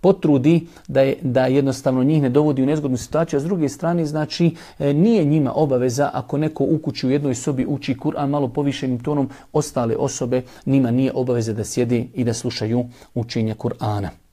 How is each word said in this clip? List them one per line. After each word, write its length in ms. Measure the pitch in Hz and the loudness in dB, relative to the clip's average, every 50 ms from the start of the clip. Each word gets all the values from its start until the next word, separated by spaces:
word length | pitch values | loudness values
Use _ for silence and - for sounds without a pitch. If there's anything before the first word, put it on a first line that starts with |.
| - | 4
potrudi 600 | 185 196 190 - 170 147 135 123 147 170 170 165 - - - - - | 4 2 4 4 2 2 4 6 4 4 4 2 -2 -18 -20 -14 -2
da 140 | 131 135 | 2 2
je, 140 | 135 135 - - | 2 2 2 -2
da 240 | - 135 120 131 131 | -2 0 0 2 2
jednostavno 580 | 131 131 139 139 135 127 117 - 143 127 127 127 | 4 2 2 2 2 -2 0 0 0 2 2 2
njih 180 | 139 156 156 | 4 4 4
ne 80 | 143 131 | 2 4
dovodi 340 | 123 143 151 151 143 127 131 | 2 4 4 2 2 2 2
u 20 | |
nezgodnu 320 | 135 151 156 147 143 127 117 | 0 0 0 0 -2 -2 -2
situaciju, 400 | - - - 151 165 165 - 143 | -4 -2 -2 -2 0 0 -2 -4
a 40 | |
s 20 | 139 | -2
druge 260 | 165 202 180 151 139 | -2 -2 0 -2 -2
strane, 360 | - - - 165 175 175 165 | -2 -4 -4 -2 0 0 -2
znači, 460 | 147 151 156 151 147 - - 175 170 165 - - - - - | -2 -2 -4 -4 -4 -2 2 2 2 2 0 -14 -20 -10 -4
e, 140 | 151 143 143 | -2 0 2
nije 320 | 147 175 220 233 214 160 | 4 4 4 4 4 4
njima 280 | 143 147 156 143 127 117 | 2 2 2 2 0 0
obaveza 540 | - 156 151 131 123 123 131 117 131 143 - - | 0 0 2 2 2 2 0 0 0 -2 -2 -2
ako 240 | 135 120 - - 143 | -6 -6 -4 -4 -2
neko 260 | 156 156 156 - 139 | -2 -2 -2 -2 0
u 140 | - 160 151 | 0 0 0
kući 300 | 151 139 127 - - 127 | -2 -6 -8 -4 -2 0
u 40 | |
jednoj 240 | 135 147 143 143 127 | 0 0 0 -2 -4
sobi 300 | 120 - - 143 127 131 | -2 -4 -4 -2 -2 -2
uči 300 | - 147 135 - - 131 | -2 -4 -6 -4 -6 -6
Kur'an 340 | 120 - 151 - - 147 139 | -4 -4 -4 -4 -2 -2 -2
malo 180 | 143 147 143 123 | 0 0 -2 -2
povišenim 520 | 113 - 147 143 131 - - 131 127 117 | -2 -2 -2 -2 -2 -2 -4 -4 -4 -4
tonom, 300 | 120 147 147 147 139 139 - - - - - | -2 -2 -2 -2 -2 -4 -6 -14 -20 -4 -2
ostale 420 | 156 147 - - 131 120 113 113 - | -2 -2 0 -2 -2 0 0 0 0
osobe, 460 | 131 139 - - 135 120 123 127 127 - - - - | 0 -2 -2 -4 -4 -2 -2 -2 -2 -4 -16 -10 -2
njima 260 | - 135 139 131 120 | 2 2 2 4 2
nije 200 | 117 123 135 131 - | 2 2 2 0 0
obaveza 400 | 131 127 123 123 120 113 113 107 | -2 -2 0 0 0 0 -2 -2
da 100 | 107 104 | -4 -4
sjede 420 | - - - 123 117 123 117 110 123 - | -4 -2 -2 0 2 0 0 -2 -4 -4
i 100 | - 123 | -4 -2
da 100 | 117 113 | -2 -2
slušaju 520 | - - 123 117 - 110 110 113 123 123 120 - - - - _ | -2 -4 -6 -4 -4 -4 -2 0 -2 -2 -4 -8 -20 -20 -10 _
učenje 400 | 120 117 117 - 120 110 110 107 | -6 -6 -4 -2 -2 -2 -2 -2
Kur'ana. 540 | 107 - 123 - - - 107 104 104 98 85 - - _ _ | -4 -4 -6 -6 -4 -4 -4 -2 -2 -4 -6 -10 -12 _ _